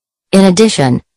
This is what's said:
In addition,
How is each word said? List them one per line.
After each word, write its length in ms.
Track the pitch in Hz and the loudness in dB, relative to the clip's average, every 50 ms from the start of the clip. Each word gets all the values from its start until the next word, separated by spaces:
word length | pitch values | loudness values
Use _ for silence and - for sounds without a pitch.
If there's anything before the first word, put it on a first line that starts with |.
| _ _ _ _ _ - | _ _ _ _ _ -4
In 140 | - 190 190 | 0 0 2
addition, 560 | 190 180 175 226 214 - - 143 127 123 - _ _ _ | 2 2 2 0 -2 0 -2 -2 -2 -2 -4 _ _ _